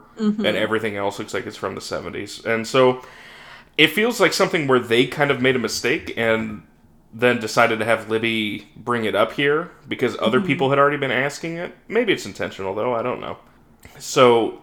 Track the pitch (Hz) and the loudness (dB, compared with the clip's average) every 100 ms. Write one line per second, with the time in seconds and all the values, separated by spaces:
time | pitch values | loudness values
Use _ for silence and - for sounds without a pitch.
0 | - - 214 214 202 104 214 110 110 101 | -12 -4 -2 0 0 0 0 -2 -4 -4
1 | 101 - 104 101 101 - 98 98 - 87 | -4 -6 -6 -6 -8 -8 -8 -6 -8 -8
2 | 87 - 101 - - 113 110 135 127 127 | -8 -10 -10 -10 -4 -4 0 4 4 2
3 | - - - - - - - - 156 208 | -6 -20 -20 -20 -20 -20 -8 2 2 4
4 | 226 220 190 - 190 180 139 127 113 117 | 0 2 2 2 0 0 2 2 4 2
5 | 139 - 143 127 131 127 110 - 120 170 | 2 2 0 2 2 2 -2 -2 -2 -2
6 | - - 113 110 110 107 - _ _ _ | -4 -2 0 0 -2 -10 -16 _ _ _
7 | _ 113 123 120 107 - 117 110 110 110 | _ 0 2 2 0 2 4 2 0 0
8 | 107 110 117 113 107 101 - - 117 120 | 0 -2 0 -2 -4 -6 -14 -12 -4 -2
9 | 107 95 113 - 143 151 170 - 123 - | 0 0 0 0 0 0 -4 -14 -10 -4
10 | 123 104 110 123 139 175 131 139 143 143 | -2 0 0 0 0 0 0 4 2 2
11 | 135 117 139 - 165 170 175 - - 214 | -2 -2 -4 -6 -10 -10 -10 -14 -4 -2
12 | 226 139 101 - 90 - 95 104 120 117 | 0 -2 -4 -8 -8 -6 -6 -4 -2 -2
13 | 120 113 55 85 - _ _ _ - - | -4 -6 -8 -12 -16 _ _ _ -20 -18
14 | - 147 123 117 107 - | -4 6 8 8 2 -4